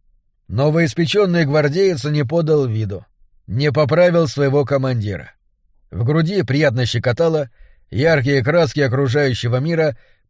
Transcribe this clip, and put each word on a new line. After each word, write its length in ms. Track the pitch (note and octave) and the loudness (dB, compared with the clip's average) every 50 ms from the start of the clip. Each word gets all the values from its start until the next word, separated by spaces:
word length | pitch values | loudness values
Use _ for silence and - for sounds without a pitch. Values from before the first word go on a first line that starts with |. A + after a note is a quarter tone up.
| _ _ _ _ _ _ _ _ _ | _ _ _ _ _ _ _ _ _
Новоиспеченный 1000 | - F2+ A#2 C#3+ D3+ D3+ E3+ E3+ C#3 - - E3+ - - G#3 G#3 F#3 E3+ E3+ D#3 | -8 -4 0 0 2 2 2 0 0 0 -2 -2 0 2 2 2 2 2 0 0
гвардеец 600 | C#3 C#3+ D#3 D3 D3 C#3+ F#3 G3 F#3+ F3 B2+ A2+ | 2 2 2 0 0 0 0 0 0 0 -2 -4
не 180 | D3+ D3+ D3+ C#3+ | -4 -2 -2 -2
подал 440 | A#2+ D#3 E3+ D#3+ D#3 D#3 D3 C3+ | 0 0 0 0 2 2 2 0
виду, 380 | B2 G#2+ A2 A2 F#2+ G2 F2+ - _ _ _ _ _ _ _ _ | 0 -2 -4 -4 -6 -8 -10 -14 _ _ _ _ _ _ _ _
не 240 | - F#2 B2 D3 D3+ | -6 -4 -2 0 0
поправил 560 | A#2+ D3+ D3+ A#2+ D#3 E3+ F3+ F3+ E3+ E3+ E3 | 2 0 0 2 2 4 4 4 4 2 0
своего 380 | C3 - C#3+ C#3+ C#3 C3+ D3 C#3 | 0 0 0 0 0 2 0 0
командира. 680 | A2+ C#3 C3+ C3 C3 B2+ A#2 G2+ G#2 F#2+ E2 - - - _ _ _ _ _ _ _ _ _ _ - | 0 0 -2 0 -2 -2 -2 -4 -4 -6 -8 -10 -16 -20 _ _ _ _ _ _ _ _ _ _ -10
В 120 | D#2 F2+ A2+ | -6 -4 -2
груди 400 | B2 D3+ E3 D#3+ E3 G#3 G3 C3 | 0 0 0 0 0 0 -2 -2
приятно 420 | - C3 D3 D#3 C#3 A2 B2+ B2 | 0 0 2 2 2 2 0 -2
щекотало, 640 | A2 - A#2 - B2+ A#2 - E3 E3 D#3+ D#3 C#3 - _ - - - - _ _ - | -2 -2 -2 -2 -2 0 0 0 0 0 -2 -4 -6 _ -20 -20 -20 -20 _ _ -8
яркие 540 | - G2 C#3+ E3 D#3+ C#3+ A2+ C#3+ C#3 C3+ G#2+ | -4 0 2 2 2 2 2 2 0 0 2
краски 360 | B2+ - C#3 E3 B2+ - D3 | 2 2 2 2 2 0 0
окружающего 800 | C#3+ B2+ A#2 C3+ C#3 B2+ A#2+ D3 C#3+ C3+ A#2+ - - A#2+ A#2+ | 0 0 0 0 0 0 0 0 0 0 -2 -2 -4 -2 -2
мира 400 | B2+ C#3 E3 E3+ D#3+ D#3 D3+ B2 - - _ _ _ _ | -2 -2 -2 0 0 0 0 -2 -6 -12 _ _ _ _